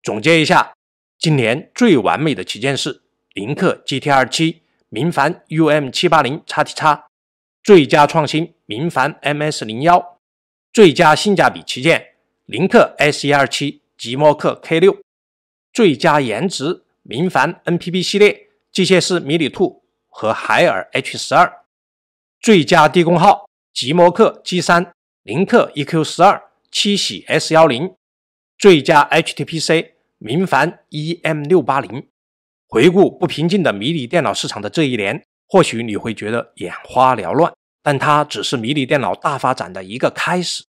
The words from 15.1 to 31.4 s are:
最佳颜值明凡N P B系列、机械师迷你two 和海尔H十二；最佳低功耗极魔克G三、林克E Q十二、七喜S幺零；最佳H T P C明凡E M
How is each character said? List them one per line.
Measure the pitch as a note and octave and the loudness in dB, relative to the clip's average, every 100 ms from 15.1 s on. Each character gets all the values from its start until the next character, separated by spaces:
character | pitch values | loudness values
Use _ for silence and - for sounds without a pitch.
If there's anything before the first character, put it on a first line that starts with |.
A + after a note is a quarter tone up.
| _ _ _ _ _ _ | _ _ _ _ _ _
最 | - G#3 C3+ | 0 0 2
佳 | F3 D3+ | 2 2
颜 | B2+ G#2+ E3+ | 0 -4 -6
值 | - C#3+ - _ _ | -6 -8 -8 _ _
明 | - A#2 F#3 | -14 -6 -2
凡 | C3+ C#3+ F3 - | 0 -2 -4 -6
N | E3+ | -6
P | - | -4
B | F3+ | -6
系 | E3+ G3+ | -4 2
列、 | G3+ - _ _ _ | 2 2 _ _ _
机 | - | -4
械 | F3+ F3+ | 2 2
师 | - F3 | 2 -4
迷 | C#3 E3 | -2 -2
你 | C3+ | -2
two | - F3+ - _ _ _ | -2 -4 -4 _ _ _
和 | - A2 | -6 -4
海 | G#2+ - A2+ E3 | -4 -2 0 2
尔 | G#2 - | 0 -6
H | C3 - A2+ | -8 -8 -12
十 | - D3+ | -2 2
二； | F3 - _ _ _ _ _ _ _ _ | 2 -2 _ _ _ _ _ _ _ _
最 | - G3+ C3+ | 2 4 4
佳 | E3+ D3+ | 2 4
低 | F3+ | 2
功 | E3 E3+ | 2 4
耗 | F#3+ - - _ _ | 4 2 -4 _ _
极 | - A#2+ | -10 -2
魔 | E3+ F3 | 4 4
克 | F3 G#3+ - | 4 0 0
G | - F3+ | -6 -4
三、 | - F3 F#3+ _ _ _ | 0 0 0 _ _ _
林 | - B2 F#3+ | -8 -4 2
克 | A#3 - | 2 2
E | - C#3 | -4 -4
Q | E3 | -4
十 | D3 - | -4 4
二、 | F#3 E3 - _ _ | 4 4 -8 _ _
七 | - G#3 G3+ | -4 -2 -2
喜 | - F#2 - | -4 -10 -4
S | A#2+ - | -4 2
幺 | D#3+ D#3+ | 4 4
零； | A#2+ F#3 _ _ _ _ _ _ _ | 2 -8 _ _ _ _ _ _ _
最 | G#3 E3 | 4 4
佳 | C3 D3+ | 4 2
H | C#3 D3+ E3 | 4 0 -2
T | - C#3+ | -8 -10
P | D#3+ | -8
C | - E3 - _ _ _ | -2 -2 -2 _ _ _
明 | A2 C#3+ F#3 | -6 -4 0
凡 | C3+ D#3 E3+ _ | 0 0 -6 _
E | D3+ D#3 E3+ | -10 -8 -6
M | D#3+ D#3 | -6 -6